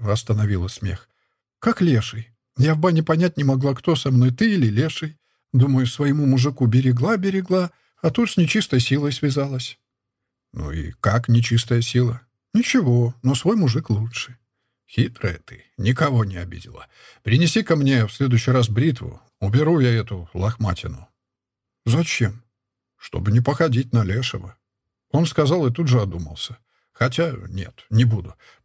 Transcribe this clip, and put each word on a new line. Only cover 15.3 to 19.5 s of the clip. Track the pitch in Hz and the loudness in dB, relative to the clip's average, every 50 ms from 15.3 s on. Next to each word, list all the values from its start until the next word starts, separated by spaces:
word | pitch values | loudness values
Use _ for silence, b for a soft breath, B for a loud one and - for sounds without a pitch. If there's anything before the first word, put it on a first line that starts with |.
| 80 - - | -6 -8 -14
ты, | - - - - _ _ | -20 -20 -20 -20 _ _
никого | - 95 110 127 - 160 147 131 117 107 | -4 -2 -2 0 0 0 0 2 0 0
не | 98 95 | -2 -4
обидела. | 87 90 87 85 82 - - - - - B B B B B B B | -8 -10 -12 -12 -16 -18 -20 -20 -20 -20 B B B B B B B
Принеси | B 104 113 143 175 165 - 220 | B 0 2 2 2 2 2 0
ко | 214 - 170 | 0 2 0
мне | 151 139 135 135 123 110 | 2 2 2 2 2 2
в | 104 | 0
следующий | - - 139 131 123 113 - 131 | -2 -2 0 2 2 2 2 2
раз | 127 127 117 | 2 2 2
бритву, | 107 101 117 143 165 127 - - 85 - - _ _ _ _ | 2 0 0 0 0 0 -2 -8 -12 -14 -16 _ _ _ _
уберу | 98 98 | -4 0